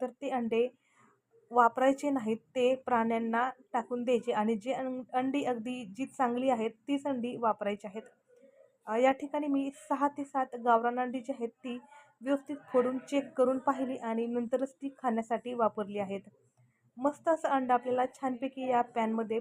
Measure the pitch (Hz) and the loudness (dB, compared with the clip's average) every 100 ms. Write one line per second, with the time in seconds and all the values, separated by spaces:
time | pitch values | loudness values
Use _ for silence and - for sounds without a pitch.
0 | 247 - 285 262 233 226 247 - _ _ | -8 -6 -4 -2 0 0 0 -2 _ _
1 | _ _ _ _ - 240 233 240 262 277 | _ _ _ _ 0 6 6 6 4 4
2 | 285 269 214 226 _ 254 254 262 - 240 | 2 0 0 -4 _ 2 2 2 0 2
3 | 226 226 226 226 254 - _ 247 220 247 | 2 0 0 0 -2 -4 _ -4 -2 -4
4 | 240 240 240 220 214 226 240 262 262 254 | 0 0 2 0 0 0 -2 -4 -4 -6
5 | - 254 262 285 254 240 226 254 208 196 | -4 -2 0 0 0 -2 -4 -8 -8 -8
6 | 269 - 247 240 262 233 220 220 - 277 | -6 -2 0 2 2 2 0 -4 -4 -2
7 | 285 254 233 240 233 208 202 202 208 214 | -2 -4 -4 -2 0 0 -2 -6 -8 -12
8 | - _ _ _ - _ - _ - 220 | -14 _ _ _ -20 _ -20 _ -4 4
9 | 262 269 285 294 294 277 277 - - 277 | 4 4 -2 -4 0 0 -2 -6 -4 0
10 | 285 285 277 269 254 247 233 226 240 240 | 0 -2 -6 -4 -4 -2 4 4 4 -2
11 | 247 254 233 262 233 - 254 247 - - | -4 -4 -6 -6 -6 -8 -10 -10 -12 -20
12 | - - 247 277 277 285 - 254 247 262 | -20 -8 -2 -2 -2 -12 0 2 2 0
13 | - 277 277 - 247 262 269 262 262 269 | -2 -2 -2 2 2 2 0 0 -2 -4
14 | 233 226 233 240 233 254 269 - 269 269 | -4 -2 -2 -2 -2 -2 -4 -6 -12 -6
15 | 254 226 226 226 240 240 214 214 202 202 | -2 -2 -2 -4 -4 0 0 0 -6 -4
16 | 190 196 - _ _ _ _ _ _ - | -4 -6 -10 _ _ _ _ _ _ -4
17 | 269 294 339 320 311 269 254 247 247 247 | -4 -2 0 0 2 0 2 2 2 0
18 | 254 - 269 240 262 269 262 240 240 233 | 0 -2 -4 -4 -6 -4 0 0 0 -2
19 | 220 226 220 220 | -2 -2 -2 -4